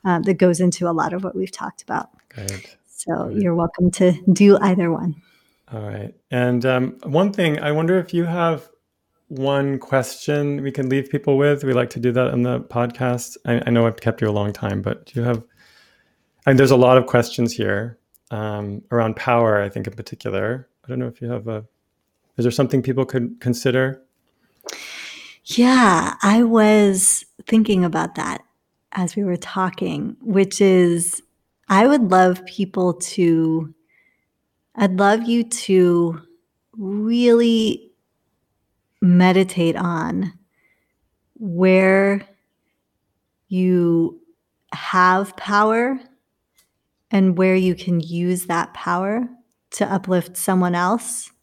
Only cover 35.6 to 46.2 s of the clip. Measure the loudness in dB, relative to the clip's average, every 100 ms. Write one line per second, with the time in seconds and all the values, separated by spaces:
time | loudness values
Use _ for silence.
35.6 | 2 4 4 4 0 -4 -16 _ _ _
36.6 | _ -12 -8 -4 -2 2 4 4 4 2
37.6 | 0 -4 -12 _ _ _ _ _ _ _
38.6 | _ _ _ _ 4 6 6 4 0 0
39.6 | -2 0 -4 -4 -6 -6 -8 -10 _ _
40.6 | _ _ _ _ _ _ _ _ -8 0
41.6 | 4 4 4 4 2 -2 -6 _ _ _
42.6 | _ _ _ _ _ _ _ _ _ -2
43.6 | 2 2 2 2 0 -6 _ _ _ _
44.6 | _ -14 -2 2 4 4 -2 -10 -2 0
45.6 | 2 0 -2 -4 -10 _